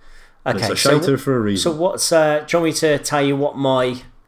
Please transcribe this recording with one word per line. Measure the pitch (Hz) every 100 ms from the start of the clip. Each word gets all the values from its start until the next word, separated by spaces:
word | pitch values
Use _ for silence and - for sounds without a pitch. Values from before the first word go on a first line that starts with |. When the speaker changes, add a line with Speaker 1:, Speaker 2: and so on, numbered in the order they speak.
| - - - _
Speaker 1:
And | 131 104
Speaker 2:
Okay, | 104
Speaker 1:
it's | -
a | 139
Speaker 2:
so | 151
Speaker 1:
shiter | 151 135
for | 139 127
a |
reason. | 104 98 175
Speaker 2:
so | 156
what's, | 180 - -
uh, | 165 151 151 151
do | 170
you |
want | 160
me |
to | - 160 139
tell | - 147
you | 143
what | 139 143 131
my, | 139 131 127 123 - -